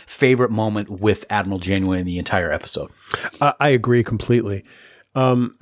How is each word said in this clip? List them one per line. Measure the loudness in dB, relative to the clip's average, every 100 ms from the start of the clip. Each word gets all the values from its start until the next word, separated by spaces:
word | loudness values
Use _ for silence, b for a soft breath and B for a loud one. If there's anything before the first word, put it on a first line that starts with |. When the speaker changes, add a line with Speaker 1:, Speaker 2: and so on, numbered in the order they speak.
| B
Speaker 1:
favorite | 0 2 4 2
moment | 0 -2 -2 -6
with | -2 0 0 -2
Admiral | -4 -2 -4
Janeway | -2 0 0 0
in | -2
the | -4
entire | -2 -2 -2
episode. | -4 -6 -10 -10 -14 B B B -2
Speaker 2:
Uh, | -2 2
I | 2
agree | 4 4 2
completely. | 2 -2 0 0 0 -6 B B B B B
Um, | 0 2 2 0 -4